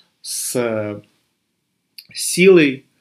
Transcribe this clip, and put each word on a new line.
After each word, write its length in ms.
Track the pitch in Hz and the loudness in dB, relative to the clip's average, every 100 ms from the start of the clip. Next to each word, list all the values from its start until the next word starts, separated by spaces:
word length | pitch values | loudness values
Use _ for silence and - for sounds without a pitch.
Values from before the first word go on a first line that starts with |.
| _ _ | _ _
с 800 | - - - 131 117 110 107 104 - _ _ _ _ _ _ _ _ - - | -14 -12 -8 -6 -4 -4 -8 -10 -16 _ _ _ _ _ _ _ _ -20 -20
силой, 720 | - - - 185 180 147 131 - _ | -12 -6 2 4 6 4 -2 -14 _